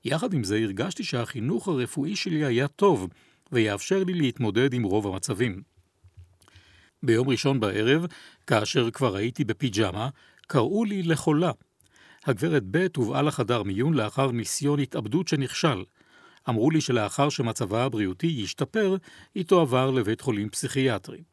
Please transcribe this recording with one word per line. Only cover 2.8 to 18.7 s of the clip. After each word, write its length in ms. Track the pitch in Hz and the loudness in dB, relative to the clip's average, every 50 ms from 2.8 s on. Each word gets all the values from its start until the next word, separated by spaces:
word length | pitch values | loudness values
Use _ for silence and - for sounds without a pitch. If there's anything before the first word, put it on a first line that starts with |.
| 202 202 160 107 92 90 - _ _ _ _ _ _ _ | 4 4 4 2 -2 -8 -10 _ _ _ _ _ _ _
ויאפשר 520 | - 120 110 107 101 98 - - 190 196 190 | 0 2 2 2 0 -4 -2 0 0 0 0
לי 100 | 180 185 | 0 0
להתמודד 600 | 175 147 127 117 - 123 107 95 113 127 139 123 | 0 0 0 0 0 -2 0 2 2 2 2 2
עם 80 | 123 | 0
רוב 240 | 113 95 92 107 104 | 0 2 2 0 0
המצבים. 560 | 101 92 95 - - 110 92 123 120 90 95 - _ _ _ _ _ _ _ _ - _ - - _ _ _ _ _ _ - _ _ _ _ _ _ _ _ | 0 -4 -4 -4 -4 -2 0 0 -2 -2 -8 -14 _ _ _ _ _ _ _ _ -20 _ -20 -20 _ _ _ _ _ _ -20 _ _ _ _ _ _ _ _
ביום 260 | - 113 113 113 127 135 | 2 2 4 4 4 2
ראשון 320 | 127 - - 139 135 127 | 0 2 2 2 2 2
בערב, 460 | 110 101 98 104 107 120 139 160 175 170 - - - - - _ _ | 0 0 0 0 2 4 2 2 2 -4 -10 -14 -20 -20 -20 _ _
כאשר 440 | - 123 110 107 - - 139 120 117 | 2 2 2 2 2 0 0 0 0
כבר 260 | - - 135 120 95 | -2 0 0 0 0
הייתי 280 | 98 107 123 120 - 147 | 0 -2 -4 -2 -2 -2
בפיג'מה, 640 | 104 107 - - 127 95 98 113 95 87 101 113 135 139 _ _ _ _ _ _ | -2 -2 -2 -2 -2 0 0 0 0 0 -4 -6 -6 -8 _ _ _ _ _ _
קראו 380 | - - 139 113 135 190 214 233 | 0 2 2 2 4 2 0 0
לי 180 | 208 202 196 | 0 -2 -2
לחולה. 480 | 175 165 160 - - 165 151 151 180 170 117 _ _ _ _ _ _ _ _ - - - - _ - | 0 0 0 0 2 2 2 2 2 0 -2 _ _ _ _ _ _ _ _ -20 -20 -20 -20 _ -2
הגברת 380 | 143 131 95 143 170 160 139 101 95 | -2 -2 0 0 0 0 0 -2 0
ב' 160 | 98 165 190 180 - | 0 0 0 0 0
הובאה 260 | 147 117 104 135 135 | -2 -2 0 0 0
לחדר 400 | 143 151 - - 120 101 123 117 | 0 0 0 -2 0 0 0 0
מיון 320 | 101 101 95 101 127 156 165 | 0 -2 -2 0 0 2 2
לאחר 360 | 135 107 107 - 135 135 135 | 0 0 -2 0 0 0 0
ניסיון 500 | 120 117 104 - - - 143 143 147 143 | 0 -4 -4 -4 -6 -2 0 0 0 0
התאבדות 480 | 139 - - - 107 107 120 175 185 - | -2 -2 -4 -6 -6 -2 -2 -2 -2 0
שנכשל. 560 | 156 147 135 123 - - - 160 127 90 95 _ _ _ _ _ _ - - - _ _ _ - | -2 -2 -2 -4 -4 -2 0 0 0 -2 -6 _ _ _ _ _ _ -20 -20 -20 _ _ _ -2
אמרו 220 | 117 110 113 151 | 0 2 2 4
לי 100 | 160 156 | 2 2
שלאחר 480 | 143 - 123 113 107 101 - - 139 147 | 0 2 0 0 0 0 2 2 2 2
שמצבה 560 | - - 127 113 - - 120 92 101 113 123 | 2 -2 -2 -2 -2 -4 -4 -2 0 0 0
הבריאותי 420 | - 117 107 104 95 90 - - | 0 0 -2 -2 -2 -2 -2 -2
ישתפר, 680 | 170 160 123 101 85 - - 147 - | -2 -2 -2 -6 -6 -4 -6 -6 -2